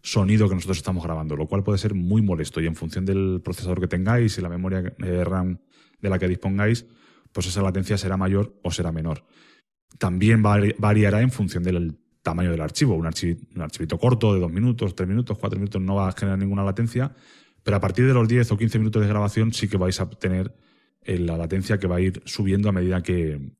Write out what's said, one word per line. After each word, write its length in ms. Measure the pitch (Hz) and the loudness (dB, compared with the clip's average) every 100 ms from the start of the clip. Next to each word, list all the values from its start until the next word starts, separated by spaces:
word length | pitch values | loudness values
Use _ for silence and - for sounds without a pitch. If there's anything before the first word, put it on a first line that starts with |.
sonido 460 | - 113 95 107 104 | -2 0 4 4 4
que 80 | 90 | 2
nosotros 220 | 90 90 | -2 -4
estamos 260 | - 92 | -2 -4
grabando, 320 | 80 80 78 73 | -4 -4 -4 -4
lo 120 | 78 | -2
cual 160 | 101 | -2
puede 160 | 98 98 | 0 0
ser 160 | 107 98 | 0 -2
muy 260 | 87 110 | 2 2
molesto 400 | 104 82 76 - | 2 0 -4 -2
y 60 | 82 | -2
en 80 | 80 | -4
función 280 | 80 92 95 | -6 -4 0
del 360 | 95 95 92 | 0 0 -2
procesador 380 | 92 90 90 90 | -4 -6 -4 -2
que 80 | 90 | -2
tengáis 480 | 90 95 120 113 98 | -2 2 2 2 0
y 40 | |
la 60 | 87 | -6
memoria, 480 | 87 92 95 90 - | -4 -2 -2 -4 -6
eh, 260 | 90 90 87 | -2 0 0
ram 320 | 92 90 90 _ _ _ _ | 0 -2 -4 _ _ _ _
de 100 | 101 | -2
la 80 | 92 | 0
que 120 | 90 | 0
dispongáis, 560 | 92 98 98 104 117 - - _ _ _ | 0 0 0 2 0 -4 -20 _ _ _
pues 140 | - 90 | -6 -4
esa 140 | 95 | 0
latencia 360 | 95 92 90 101 | 0 0 -2 -2
será 180 | 95 95 | 0 0
mayor 420 | 95 98 107 - | 2 2 0 -4
o 80 | 87 | -6
será 220 | - 85 | -2 -2
menor. 320 | 82 82 76 _ _ _ _ _ _ _ - | -2 -4 -6 _ _ _ _ _ _ _ -4
También 440 | 95 90 104 113 | -2 2 4 6
vari-, 320 | 104 101 101 - | 6 4 4 2
variará 440 | 104 104 101 104 | 2 4 4 4
en 100 | 127 | 2
función 320 | - 98 92 | 2 -2 -2
del 360 | 90 87 85 73 _ _ | -2 0 -2 -6 _ _
tamaño 260 | - 85 90 | -6 -2 0
del 120 | 82 | 0
archivo. 340 | 78 - 143 82 | -4 0 2 2
Un 120 | 82 | -2
archi-, 300 | 80 85 85 - | -2 -4 -4 -8
un 80 | - | -10
archivito 380 | 78 - 82 85 | -10 -8 -6 0
corto 340 | 120 120 110 | 2 2 2
de 60 | 98 | 2
dos 100 | 87 | 0
minutos, 460 | 85 123 117 104 - | 0 0 0 -4 -2
tres 120 | 92 | -2
minutos, 300 | 107 120 104 | -2 -2 -4
cuatro 220 | 104 98 | -4 -4
minutos 220 | 101 98 | -4 -4
no 140 | 95 98 | -2 0
va 120 | 95 | -2
a 40 | |
generar 260 | - 98 98 | -2 -2 -2
ninguna 240 | 98 98 | -2 -2
latencia, 500 | 98 98 117 123 139 - - - _ _ | -2 -2 -2 -2 -4 -8 -20 -20 _ _
pero 140 | - 101 | -2 0
a 60 | |
partir 260 | 95 90 131 | 0 2 4
de 60 | |
los 120 | 127 113 | 4 4
diez 240 | 120 117 | 2 2
o 40 | 104 | 2
quince 220 | 113 110 | 0 2
minutos 220 | 110 110 | 2 2
de 80 | 104 | 2
grabación 420 | 104 104 110 113 | 2 0 0 0
sí 160 | 113 98 | 0 -2
que 80 | 95 | 0
vais 240 | 90 95 | 0 0
a 100 | 92 | -6
tener, 460 | - 92 92 98 - _ _ _ _ | -4 -2 -2 -4 -8 _ _ _ _
eh, 180 | - 90 | -4 -2
la 160 | 87 82 | 0 -2
latencia 420 | 82 95 95 104 | -2 -2 0 -2
que 100 | 90 | 0
va 100 | 87 | 2
a 40 | |
ir 220 | 92 90 - | 0 -2 -10
subiendo 440 | - 98 98 104 | -4 0 2 2
a 20 | |
medida 320 | 95 90 92 | 0 0 -2
que 480 | 85 90 80 73 67 | 0 -2 -2 -4 -10